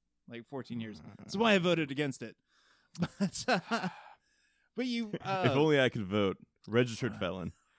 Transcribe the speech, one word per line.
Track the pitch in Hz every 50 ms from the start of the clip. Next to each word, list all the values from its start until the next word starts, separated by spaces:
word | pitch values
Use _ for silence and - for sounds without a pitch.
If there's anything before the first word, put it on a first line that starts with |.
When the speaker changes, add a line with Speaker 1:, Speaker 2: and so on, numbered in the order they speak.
| _ _ _ _ _ -
Speaker 1:
like, | 120 117 117 -
fourteen | 143 135 117 - 127 117
years. | 113 110 101 - -
Speaker 2:
Uh. | - - -
Speaker 1:
That's | - - -
why | 196 233 226 208
I | 190
voted | 170 180 170 160 156 135
against | 139 - 151 139 127 - 120
it. | 110 - _ _ _ _ _ _ _ _ _ _ _ - -
<laughs> | 170 - - -
But, | 196 175 - - - -
uh, | 240 185 - - 226 220 - 185 - - - - - _ _ _ _ _ _ _ _ _ _ _ -
but | 220 254
you, | 254 240 233 233 208 208 -
Speaker 2:
<laughs> | -
Speaker 1:
uh, | 190 190 190 180
Speaker 2:
If | - 135
only | 143 151 156 151 139
I | 131 120
could | - 120 101
vote. | 90 101 107 101 95 87 - - _ _ _ - -
Registered | 107 120 127 120 113 - 131 117 92
Speaker 1:
uh, | 98
Speaker 2:
felon. | 98 87 90 92 82 98 - _ _ _ _